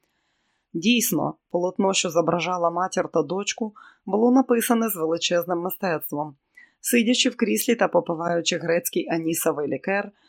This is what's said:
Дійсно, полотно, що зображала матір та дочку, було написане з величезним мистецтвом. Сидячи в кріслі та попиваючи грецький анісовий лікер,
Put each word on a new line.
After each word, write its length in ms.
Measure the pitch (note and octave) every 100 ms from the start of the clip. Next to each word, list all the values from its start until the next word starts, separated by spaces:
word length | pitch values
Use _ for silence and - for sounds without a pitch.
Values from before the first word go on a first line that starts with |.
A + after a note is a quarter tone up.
| _ _ _ _ _ _ _
Дійсно, 640 | E3+ F#3+ A#3+ - D#3 C#3+ - _
полотно, 420 | F3 F3+ F3+ G3
що 160 | F#3+ F#3
зображала 600 | D#3+ D#3+ F3 E3 F3+ E3+
матір 400 | E3+ F#3 - D#3+
та 100 | E3
дочку, 500 | D3 F#3 G3+ - A3 - - _ -
було 260 | G3+ A#3+
написане 580 | B3+ B3+ A#3 A#3+ A#3 A3+
з 60 | F3+
величезним 640 | D#3+ E3 - F3 E3+ F3
мистецтвом. 760 | F3 - F#3+ D#3 - D3 D3+ C#3+ _ - - _
Сидячи 480 | - A#3+ A3+ B3 B3+
в 60 | -
кріслі 400 | G#3 G#3+ - A#3
та 120 | G3+
попиваючи 680 | F3 E3+ D#3+ E3+ E3+ E3 F3
грецький 520 | E3 E3+ E3+ F3+ -
анісовий 580 | E3 D#3+ E3 E3 D#3 C#3+
лікер, 440 | C3+ - G3 G3+ -